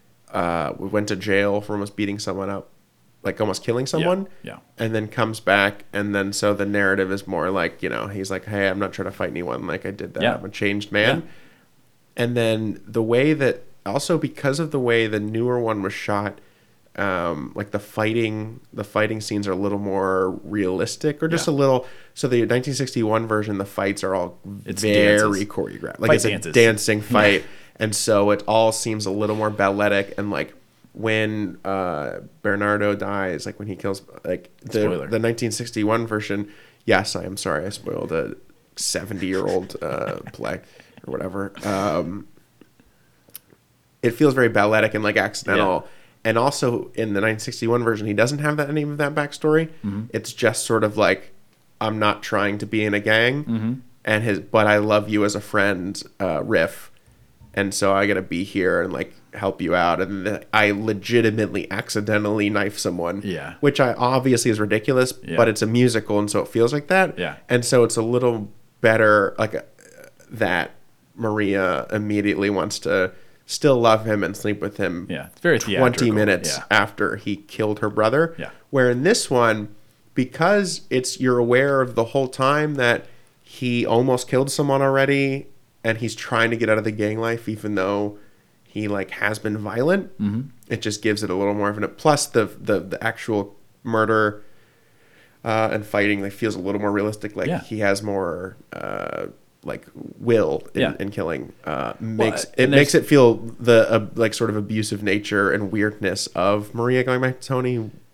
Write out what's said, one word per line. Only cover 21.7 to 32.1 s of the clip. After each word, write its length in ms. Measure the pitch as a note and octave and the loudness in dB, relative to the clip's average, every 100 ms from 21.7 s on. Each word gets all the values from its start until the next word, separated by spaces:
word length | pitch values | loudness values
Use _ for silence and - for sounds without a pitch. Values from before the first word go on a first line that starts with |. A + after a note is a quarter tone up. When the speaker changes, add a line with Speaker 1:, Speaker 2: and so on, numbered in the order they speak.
| B2+ - - - | 2 0 -12 -18
Speaker 1:
so 140 | - C3+ | -6 0
the 180 | A#2+ G#2 | 2 2
nineteen 280 | B2 B2+ | 2 0
sixty-one 520 | C3 C3 B2 A2 A2 A2+ | -2 -2 0 0 0 0
version, 320 | G#2+ G#2+ G2+ | 0 0 -4
the 60 | |
fights 400 | G2 - G2+ G2+ | -4 -2 -2 -2
are 100 | F#2+ | -2
all 240 | F#2+ F2 - F#2+ G2+ | -2 -4 -8 -14 -14
Speaker 2:
It's 180 | G2+ - | -10 -4
Speaker 1:
very 360 | G#2+ G#2 G#2 G#2 G#2+ G2 | 2 4 6 6 4 0
Speaker 2:
dances. 40 | G#2 | -4
Speaker 1:
choreographed. 520 | - C#2 - - - | -4 -6 -8 -10 -2
Like, 80 | A#2 | 4
Speaker 2:
Fight 60 | D#3 | 4
Speaker 1:
it's 80 | |
a 60 | G#2+ | 2
Speaker 2:
dances. 220 | G2+ - | -2 2
Speaker 1:
dancing 440 | B2 A2+ G#2+ - G#2+ | 6 6 6 2 0
Speaker 2:
Yeah. 60 | |
Speaker 1:
fight. 400 | G#2 A#2 G#2 F#2 - - - - | 2 6 6 6 0 -12 -20 -4
And 180 | A2 | -2
so 360 | G#2 - G#2 G2+ | 0 2 4 4
it 140 | G2+ - | 2 2
all 240 | A2 A2+ | 4 4
seems 340 | A2 A#2 G#2+ G2+ | 2 -2 -4 -4
a 40 | |
little 240 | G#2 G#2+ | -2 -2
more 160 | G#2+ G#2+ | 0 -2
balletic. 640 | G2+ G2 G2+ G#2 G2+ G2 - | 2 2 4 2 2 0 -6
And, 140 | G#2 | -4
like, 240 | D2+ D2 - _ _ _ | -4 -6 -10 _ _ _
when, 680 | - A2 A2 G#2+ G#2+ G2+ D2+ | -6 -2 0 0 -2 -6 -6
uh, 560 | F#2 G2 F2+ D#2 C2+ | -4 -2 -2 -4 -6